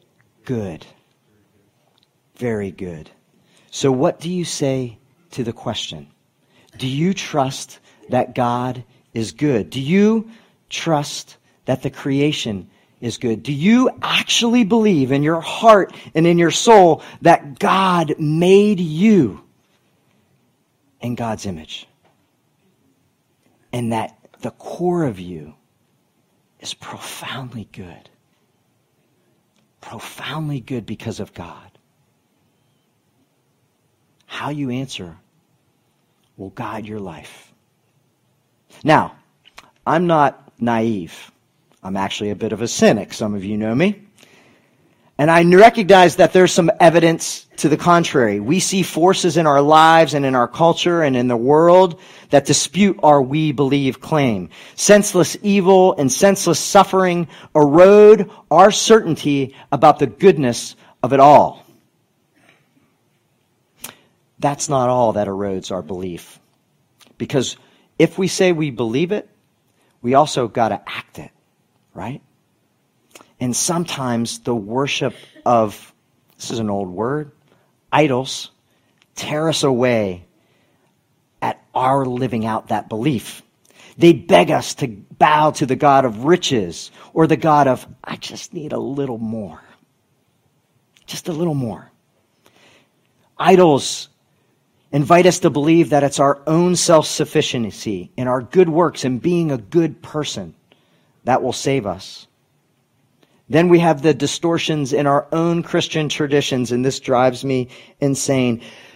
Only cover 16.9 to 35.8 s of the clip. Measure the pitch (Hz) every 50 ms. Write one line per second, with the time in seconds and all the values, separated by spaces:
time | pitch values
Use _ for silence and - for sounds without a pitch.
16.9 | 147 - - - - - 131 170 160 - - 143 131 - 202 190 180 190 190 185
17.9 | 180 170 165 151 151 - 156 147 156 165 175 185 196 202 208 208 208 175 180 156
18.9 | 151 160 202 226 208 180 131 101 90 - _ _ _ _ _ _ _ _ _ _
19.9 | _ _ _ _ _ _ _ _ _ _ _ _ _ _ _ _ _ _ _ _
20.9 | _ _ 123 120 120 117 117 113 107 - - 101 90 78 78 - - - - _
21.9 | _ _ _ _ _ _ _ _ _ _ _ _ _ _ _ _ _ _ _ _
22.9 | _ _ _ _ _ _ _ _ _ _ _ _ _ _ _ _ - 123 123 113
23.9 | 113 110 107 - _ _ _ _ _ _ - 117 - _ - - - - 175 180
24.9 | 175 175 156 127 101 90 90 87 87 78 73 76 76 _ _ _ _ _ _ _
25.9 | _ _ _ _ _ _ _ _ _ _ _ _ _ _ - - - - - -
26.9 | - - - - - - 127 - 117 131 135 120 104 117 98 _ - - 92 90
27.9 | - - _ _ _ _ _ _ _ _ _ _ _ _ _ _ _ _ _ _
28.9 | _ _ _ _ _ _ _ _ _ _ _ _ _ _ _ _ _ _ - -
29.9 | 117 - - - - - - - 139 156 156 147 147 127 110 - 135 117 98 -
30.9 | 107 - - 117 98 - 98 - - - 85 82 78 - - _ _ _ _ _
31.9 | _ _ _ _ _ _ _ _ _ _ _ _ _ _ _ _ _ _ _ _
32.9 | _ _ _ _ _ _ _ _ _ _ _ _ _ _ _ _ _ _ _ _
33.9 | _ _ _ _ _ _ _ - - - - 147 147 147 139 123 123 131 135 135
34.9 | - - 92 85 82 _ _ _ _ _ _ _ _ _ _ _ _ _